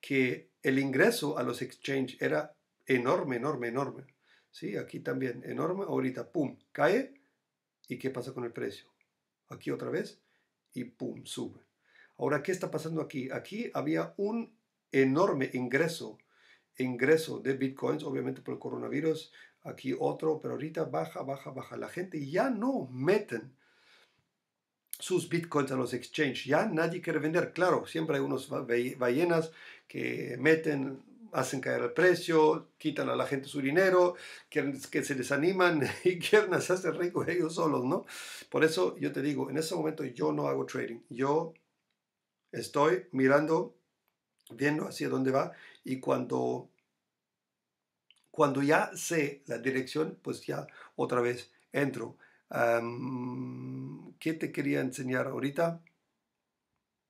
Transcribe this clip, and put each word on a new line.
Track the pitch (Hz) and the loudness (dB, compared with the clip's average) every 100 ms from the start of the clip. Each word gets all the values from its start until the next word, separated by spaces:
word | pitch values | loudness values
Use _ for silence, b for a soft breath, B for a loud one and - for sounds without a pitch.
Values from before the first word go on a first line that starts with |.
que | - 135 127 123 - _ | -2 2 2 0 -8 _
el | 151 135 | 0 2
ingreso | 139 143 214 233 147 143 | 2 4 4 4 0 -2
a | |
los | 127 120 | -2 -4
exchange | 127 - - 135 127 - | -6 -8 -4 -2 -2 -2
era | 135 151 151 - _ _ - | -2 0 -2 -10 _ _ 0
enorme, | 131 120 180 170 120 | 2 4 2 0 -2
enorme, | 139 139 117 | -2 -2 -2
enorme. | 127 131 113 135 _ b b b | -2 -2 -6 -16 _ b b b
Sí, | - - 185 | -12 -8 -6
aquí | 120 135 | -8 -8
también, | - 135 131 120 | -6 -2 -2 -4
enorme. | - 120 160 190 | -8 -4 -2 -2
Ahorita, | 185 135 131 123 117 | -2 0 0 -2 -4
pum, | 175 131 - _ | -2 -2 -4 _
cae. | - 151 226 277 - _ _ _ _ _ _ - | 2 4 4 0 -8 _ _ _ _ _ _ -12
¿Y | 127 | -6
qué | 131 | -4
pasa | 127 123 | -6 -6
con | 131 | -8
el | 120 | -8
precio? | 120 117 - - _ _ _ _ _ _ | -6 -8 -8 -16 _ _ _ _ _ _
Aquí | 98 - | -12 -6
otra | - 123 | -6 -4
vez | 151 226 - _ _ _ _ _ | -4 -6 -12 _ _ _ _ _
y | - | -10
pum, | - - 123 113 | -10 -8 -10 -10
sube. | 127 - - - _ _ b b b - | -10 -8 -8 -10 _ _ b b b -4
Ahora, | 135 147 | 0 0
¿qué | 165 | 0
está | 180 170 | -2 -2
pasando | 151 160 160 | -4 -4 -4
aquí? | 151 143 123 | -4 -6 -6
Aquí | - - 208 240 | -8 -8 -8 -6
había | 139 139 160 160 - | -4 0 0 -2 -4
un | 202 233 226 _ _ _ _ | -2 -2 -6 _ _ _ _
enorme | 135 135 143 196 147 123 | 4 4 6 4 2 -2
ingreso, | 127 123 139 160 - 113 107 b b b b b - | -2 0 2 2 -2 -10 -14 b b b b b -6
ingreso | 127 123 135 160 160 120 | -4 0 4 4 2 -4
de | 120 | -4
bitcoins, | 131 135 135 127 151 | -2 -2 -2 -2 -2
obviamente | 160 135 127 135 | -4 -4 -4 -6
por | - | -8
el | 127 | -8
coronavirus. | 123 123 120 135 160 156 - B B B | -8 -6 -4 -2 0 0 -4 B B B
Aquí | 147 - 131 - | -14 -8 -6 -2
otro, | 143 139 156 151 | 0 0 0 0
pero | 127 | -2
ahorita | 120 156 165 | -6 -4 -4
baja, | 139 151 160 - | -2 -2 -4 -6
baja, | 135 139 151 | -6 -8 -8
baja. | 127 117 117 | -12 -10 -10
La | 120 | -8
gente | - 185 160 | -8 -6 -6
ya | 135 180 269 | -2 0 0
no | 214 247 254 131 | 0 0 -2 -4
meten | 127 147 214 208 - 143 - b b b b b b _ _ _ _ _ _ _ - | -2 2 2 2 -6 -8 -16 b b b b b b _ _ _ _ _ _ _ -14
sus | - 185 170 | -2 -2 0
bitcoins | 170 165 147 135 | -2 0 0 0
a | 131 | 0
los | 120 | -2
exchange. | 123 - - 143 120 127 | -4 -4 0 0 0 2
Ya | 151 220 | 2 4
nadie | 160 170 175 | 2 0 -2
quiere | 170 151 | -2 -2
vender. | 156 170 - | 2 2 0
Claro, | 160 180 131 - | 0 2 2 0
siempre | 165 160 143 | -4 0 0
hay | |
unos | 135 135 139 | 0 -2 -4
ba-, | 139 | -6
ba-, | 127 120 123 - | 0 0 0 0
ballenas | 123 131 175 165 160 B B B - | 2 4 4 4 2 B B B -12
que | - 123 123 131 123 | -6 -4 -4 -6 2
meten, | 143 160 160 143 135 135 - - - | 6 6 4 0 -2 -6 -14 -20 -4
hacen | 151 127 135 | -2 0 -2
caer | 127 123 | -2 0
el | 120 | 0
precio, | 139 180 170 - 160 156 160 - _ | 4 6 4 4 6 6 4 -2 _
quitan | 156 - 135 | -4 -2 -2
a | 127 | -2
la | 127 | 0
gente | 139 135 | -2 -4
su | 143 | -4
dinero, | 135 160 190 185 180 180 B B - | 2 4 6 6 6 2 B B -6
quieren | 151 139 139 - | -2 -2 -4 -4
que | 156 | -4
se | 135 | -2
desaniman | 131 120 139 170 190 175 160 123 | -2 0 2 2 4 4 4 0
<laughs> | - | 0
y | 180 175 | 0 0
quieren | - 214 185 | 6 6 6
hacerse | 160 - 185 170 | 2 2 0 0
ricos | 151 175 147 139 | -2 -2 -2 0
ellos | 175 160 | 0 0
solos, | 170 165 135 | 0 2 2
¿no? | 123 190 - B B B - | 2 0 -2 B B B -4
Por | 143 | 4
eso | 160 170 180 - | 4 4 0 0
yo | 139 | -4
te | 143 | -2
digo, | 143 131 131 | -2 -2 -2
en | 139 | -2
ese | 160 | -2
momento | 175 156 156 | -2 -2 -4
yo | 135 120 151 | -6 -2 0
no | 151 143 | 0 0
hago | 135 135 | -2 -2
trading. | 127 120 117 - | -6 -6 -10 -12
Yo | 120 135 156 170 - _ _ _ _ _ _ _ _ _ | -2 2 2 0 -6 _ _ _ _ _ _ _ _ _
estoy | 156 113 147 151 180 - | -10 -4 2 4 2 0
mirando, | 131 131 147 156 160 120 - _ _ _ _ _ _ - | 2 6 6 6 2 0 -10 _ _ _ _ _ _ -20
viendo | 120 143 151 - | -2 0 2 -2
hacia | - 143 | -4 -2
dónde | 131 131 | 0 2
va | 135 - B B B | 2 0 B B B
y | 139 131 | -6 -4
cuando, | 143 131 120 127 123 127 - _ _ _ _ _ _ _ _ _ _ _ _ _ _ _ _ | 0 0 2 0 0 -2 -6 _ _ _ _ _ _ _ _ _ _ _ _ _ _ _ _
cuando | - 143 135 | 2 4 4
ya | 139 165 208 | 4 4 2
sé | 185 - 165 139 - - | -2 -2 0 0 -4 -8
la | 113 | -4
dirección, | 127 131 131 151 165 - | 0 0 -2 -2 -2 -4
pues | - 123 - | -8 -8 -6
ya | 143 - B B - | -6 -8 B B -4
otra | 160 123 | 0 2
vez | 120 123 - b _ | 2 0 -8 b _
entro. | - 139 127 113 - b b _ | -2 0 -2 -8 -12 b b _
Am, | 131 120 117 117 120 127 127 123 127 127 127 131 131 135 156 - - | 2 4 4 0 -4 -6 -6 -6 -6 -8 -8 -10 -10 -10 -12 -16 -8
¿qué | 160 | -6
te | 160 156 | -4 -4
quería | - 143 143 | -4 0 0
enseñar | 135 139 127 127 135 | 0 -4 -2 -2 -2
ahorita? | 120 135 151 165 165 - _ _ _ _ _ _ _ _ _ _ _ _ | -2 -2 0 0 0 -10 _ _ _ _ _ _ _ _ _ _ _ _